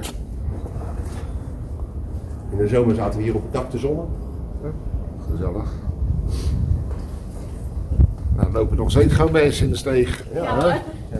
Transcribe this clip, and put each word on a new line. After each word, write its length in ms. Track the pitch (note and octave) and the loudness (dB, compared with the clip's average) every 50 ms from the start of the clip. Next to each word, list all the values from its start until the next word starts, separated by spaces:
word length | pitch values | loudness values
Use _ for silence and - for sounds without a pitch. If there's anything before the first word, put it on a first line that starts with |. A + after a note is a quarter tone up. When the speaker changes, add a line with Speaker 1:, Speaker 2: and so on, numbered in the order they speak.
| - - - - - - - - - - - - - - - - - - - - - - - - - - - - - - - - - - - - - - - - - - - - - - - - - - | -8 -8 -8 -8 -8 -8 -8 -6 -6 -6 -6 -6 -6 -8 -8 -8 -8 -8 -6 -6 -6 -8 -8 -8 -8 -8 -8 -8 -8 -8 -10 -8 -8 -8 -8 -8 -8 -6 -6 -8 -8 -6 -8 -8 -8 -8 -10 -8 -8 -4
Speaker 1:
In 60 | G2+ | 0
de 100 | G2+ G#2 | 0 2
zomer 280 | G#2+ B2 B2 A#2+ A#2 A2 | 4 4 4 4 4 2
zaten 220 | - G#2+ G2+ G2+ G#2+ | 2 0 -2 -2 -2
we 60 | G#2+ | -2
hier 100 | A2+ A2 | 0 -2
op 80 | G#2+ - | -2 -2
het 100 | - - | -4 -4
dak 160 | B2+ B2 - | -4 -4 -4
te 80 | A#2+ | -4
zonnen. 280 | A2+ B2 C#3+ D3+ D#3+ E3+ E3 - - - - - - - - - - D3 | -2 -2 -2 -2 -2 -4 -4 -6 -6 -6 -8 -8 -8 -8 -8 -8 -8 -6
Speaker 2:
Ja, 60 | D3 D3+ - - - - - - - - - - - | -6 -8 -6 -6 -6 -4 -4 -6 -6 -8 -8 -6 -4
gezellig. 400 | - E2 F#2 F#2 F2+ G#2 - - - - - - - - - - - - - - - - - - - - - - - - - - - - - - - - - - - - - - - - - - - - - - - - - - - - - - - | -4 -2 -2 -2 -2 -2 -4 -4 -4 -4 -4 -4 -4 -2 0 0 0 0 0 -2 -2 -2 0 0 0 0 2 2 2 0 0 -4 -6 -6 -6 -8 -8 -10 -10 -10 -10 -10 -10 -10 -8 -8 -8 -8 -6 -6 -4 2 6 6 6 6 6 2 0 2 2
Nou, 120 | - G2 | 4 4
er 60 | F#2+ G2 | 2 4
lopen 240 | A2+ A2 G#2 - | 2 2 2 2
nog 140 | - A2 G#2+ | 2 4 4
steeds 220 | - C#3 D3 D3 - | 6 6 8 8 6
gewoon 180 | - D#3 D#3+ | 6 6 6
mensen 340 | D#3+ D#3+ D3 C#3+ - - C3+ | 6 6 6 6 4 4 2
in 60 | C3 | 2
de 60 | - | 2
steeg. 480 | - - C#3 C3 B2+ B2 B2+ - - - - B2 | 2 2 4 4 4 4 4 2 -4 -6 -6 -4
Speaker 1:
Ja, 100 | D#3+ E3+ | -4 -2
Speaker 3:
Ja, 120 | C3 B2 | 0 2
Speaker 1:
hè? 60 | C3 | 4
Speaker 3:
hoor. 100 | D#3 F3 - E3+ - - - - - - | 4 4 4 2 -2 -6 -10 -10 -8 -6
Speaker 1:
Ja, 60 | - | -6